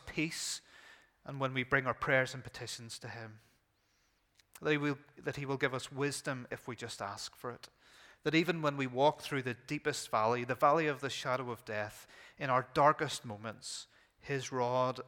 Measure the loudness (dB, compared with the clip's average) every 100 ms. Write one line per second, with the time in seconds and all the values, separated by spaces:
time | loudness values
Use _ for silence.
0 | -4 -4 -2 -4 -6 -8 -10 -20 -20 -20
1 | _ _ -12 -4 -2 0 2 2 2 0
2 | 4 4 4 -2 -12 -10 -10 -10 -10 -12
3 | -10 -10 -12 -16 _ _ _ _ _ _
4 | _ _ _ _ _ -6 0 2 2 -2
5 | -8 -10 -8 -6 -4 0 0 0 -6 -2
6 | -2 -2 -4 -6 -6 -8 -8 -8 -8 -6
7 | -6 -6 -10 -10 -10 -10 -14 _ _ -20
8 | -20 -8 2 4 4 2 0 2 0 4
9 | 4 4 -2 -2 -2 -4 -6 -4 -2 -2
10 | 0 2 4 4 0 4 6 6 4 0
11 | -4 -4 -2 -2 -2 -8 -6 -4 -4 -8
12 | -18 -20 -20 -6 2 2 2 6 6 6
13 | 0 -4 -8 -10 -10 -10 -10 -12 -12 _
14 | _ _ -6 -4 -2 0 2 2 2 0